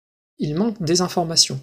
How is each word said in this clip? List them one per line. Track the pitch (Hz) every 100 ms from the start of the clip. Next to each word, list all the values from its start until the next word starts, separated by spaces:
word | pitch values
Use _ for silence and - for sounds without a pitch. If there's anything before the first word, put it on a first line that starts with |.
| _ _ _ _
il | 165
manque | 151 226 208
des | 160 175
informations » | 180 - 165 165 - 135